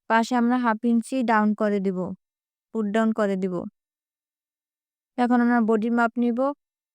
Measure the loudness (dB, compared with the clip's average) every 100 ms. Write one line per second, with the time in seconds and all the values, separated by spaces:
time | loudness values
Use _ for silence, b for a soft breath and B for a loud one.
0 | -2 0 2 0 0 0 0 -2 0 0
1 | 0 -4 0 2 2 0 -2 0 -2 -4
2 | -6 -10 _ _ _ _ _ -6 -2 0
3 | 0 0 -2 -2 -4 -6 -8 _ _ _
4 | _ _ _ _ _ _ _ _ _ _
5 | _ -2 2 2 4 2 2 0 0 0
6 | 0 0 -2 0 -2 -4 _ _ _